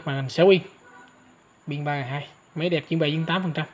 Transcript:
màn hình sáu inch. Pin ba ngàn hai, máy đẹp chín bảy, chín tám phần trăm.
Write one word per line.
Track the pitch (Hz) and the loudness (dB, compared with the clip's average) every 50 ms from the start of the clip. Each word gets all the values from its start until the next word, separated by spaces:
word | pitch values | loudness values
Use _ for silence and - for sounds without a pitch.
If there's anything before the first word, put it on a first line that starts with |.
| - | -2
màn | 147 139 | -4 -4
hình | 139 135 123 | -4 -4 -4
sáu | - - 170 | 2 4 6
inch. | 196 190 175 - - - - - - - - - - - - - - - _ _ _ _ _ _ | 6 6 6 2 -6 -20 -20 -20 -20 -20 -20 -20 -20 -20 -20 -20 -20 -20 _ _ _ _ _ _
Pin | - 147 147 147 | -8 -8 -4 -4
ba | 147 147 | -4 -4
ngàn | 143 131 | -4 -4
hai, | 123 135 147 - - - - _ - - | -4 -6 -8 -8 -10 -18 -20 _ -12 -6
máy | 160 165 180 | -4 0 0
đẹp | 170 151 - - | 0 0 0 -2
chín | 165 160 | 0 0
bảy, | 156 147 | 2 2
chín | 151 160 165 | 0 0 0
tám | 175 170 190 185 | 0 -2 0 -2
phần | 170 143 | -2 -2
trăm. | 165 156 - | -4 -6 -6